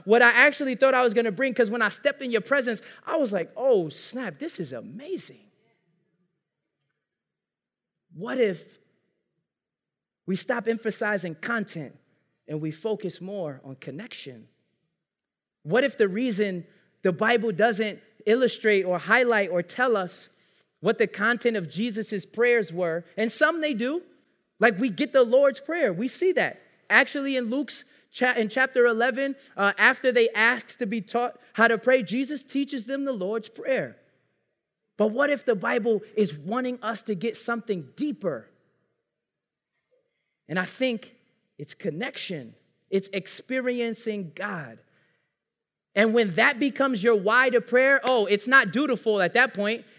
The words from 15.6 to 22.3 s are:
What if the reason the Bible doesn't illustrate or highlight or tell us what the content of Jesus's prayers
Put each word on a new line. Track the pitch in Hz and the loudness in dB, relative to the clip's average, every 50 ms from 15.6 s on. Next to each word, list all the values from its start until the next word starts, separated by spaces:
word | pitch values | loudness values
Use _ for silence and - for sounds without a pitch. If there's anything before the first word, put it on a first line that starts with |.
| - | -8
What | 147 170 240 277 | -2 0 0 0
if | 269 - - | 0 0 0
the | 220 196 | 0 0
reason | 180 214 254 254 208 180 214 202 185 175 160 - _ _ _ _ _ _ | 0 -2 -2 -2 -2 -2 -2 -2 -4 -8 -10 -14 _ _ _ _ _ _
the | - 185 | -2 -2
Bible | 175 - 214 220 240 233 202 233 | 0 0 0 2 2 2 0 -2
doesn't | 190 156 208 240 226 185 220 208 185 - _ _ _ - - | 0 2 2 2 2 0 -4 -4 -6 -10 _ _ _ -6 0
illustrate | 208 214 254 262 233 - - - 220 208 196 185 | 0 2 4 2 2 0 0 2 2 2 2 2
or | 180 180 170 | 0 -2 -2
highlight | - 170 214 247 254 240 233 214 202 175 | 0 2 4 4 4 4 2 2 2 0
or | 175 175 | -2 -2
tell | 175 175 - - 247 262 233 202 | -2 -4 -2 -2 0 0 0 0
us | 185 170 - - - - _ _ _ _ _ _ _ _ _ _ | -2 -4 -8 -14 -20 -20 _ _ _ _ _ _ _ _ _ _
what | - 190 233 - | -2 0 0 0
the | - - | 0 -2
content | - 190 202 226 240 233 - 240 226 208 | -2 0 0 0 0 0 0 -2 -2 -2
of | 175 147 | -4 -6
Jesus's | 135 165 226 247 202 214 214 - 214 196 - | -6 -4 -4 -4 -4 -6 -6 -6 -6 -8 -8
prayers | - | -6